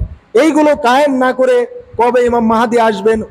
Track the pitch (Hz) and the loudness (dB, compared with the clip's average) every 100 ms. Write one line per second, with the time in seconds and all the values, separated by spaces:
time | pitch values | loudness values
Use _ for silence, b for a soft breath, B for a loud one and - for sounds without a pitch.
0 | - - _ 226 311 294 302 294 233 262 | -10 -12 _ 0 2 2 2 2 0 2
1 | 294 254 254 254 254 247 240 - - - | 0 0 -2 0 0 0 -2 -10 -16 -2
2 | 240 247 240 240 226 226 233 233 226 208 | 0 2 0 0 0 0 0 2 0 0
3 | 214 226 190 | -2 -2 -2